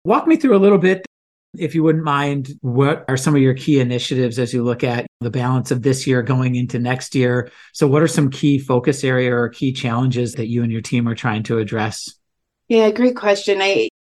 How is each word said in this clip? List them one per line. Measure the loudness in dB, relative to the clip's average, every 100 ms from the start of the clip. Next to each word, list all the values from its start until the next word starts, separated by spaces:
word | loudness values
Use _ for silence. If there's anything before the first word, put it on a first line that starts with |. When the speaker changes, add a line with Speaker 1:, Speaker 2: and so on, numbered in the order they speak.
Speaker 1:
walk | -2 0 2
me | 2
through | 4 6
a |
little | 6 6
bit, | 4 0 -4 _ _ _ _ -8
if | -4
you | 2
wouldn't | 2 2
mind, | 0 0 0 -2 -6 -8
what | -2 2 2 0 -2
are | -2
some | 2 4
of |
your | 4 2
key | 2 2
initiatives | 2 -2 -2 -2 0 -2
as | -2
you | -2
look | -2 -2
at | -2 -2 -6 -8
the | -6
balance | -4 -2 -2 -2
of | -2
this | 0 0 0
year | 0
going | 0 0 0 -2
into | -2 -4
next | -4 -4 -4 0
year? | 0 0 -4 -10 -20
So | 0 2
what | 4
are | 2
some | 2 0
key | 0 0 2
focus | 2 0 2 0
area | 0 0 0 0
or | -2
key | -4 -6
challenges | -4 -4 -2 0 -2 -4 -4
that | -4
you | -2
and | -2
your | -4
team | -4 -2 -2
are | -2
trying | -4 -4
to | -2 -2
address? | -2 -4 -4 -6 -14 -20 _ _ _ _ -2
Speaker 2:
Yeah, | 2 2
great | 2 0 0
question. | -2 0 0 -2
I | 0 0 -2 -6